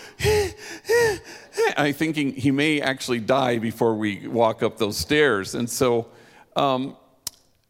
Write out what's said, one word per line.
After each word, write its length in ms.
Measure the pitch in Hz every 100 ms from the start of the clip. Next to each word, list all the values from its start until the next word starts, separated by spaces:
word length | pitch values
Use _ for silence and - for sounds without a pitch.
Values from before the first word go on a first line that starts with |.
| - -
<gasps> 1600 | 403 427 381 - - 320 - 466 453 381 - - - - 453 -
I'm 180 | 147
thinking 400 | 143 160 156 139
he 160 | 135 139
may 300 | 135 156 147
actually 400 | 131 131 - 120
die 380 | 104 131 127 117
before 360 | 110 104 117
we 320 | 110 107 98 -
walk 360 | 117 110 110
up 160 | 113 -
those 180 | 104 104
stairs. 580 | - 151 143 104 95
And 160 | 135 117
so, 380 | - 127 117 113 - - - _ -
um, 400 | 143 131 135 - _ _ - - _ _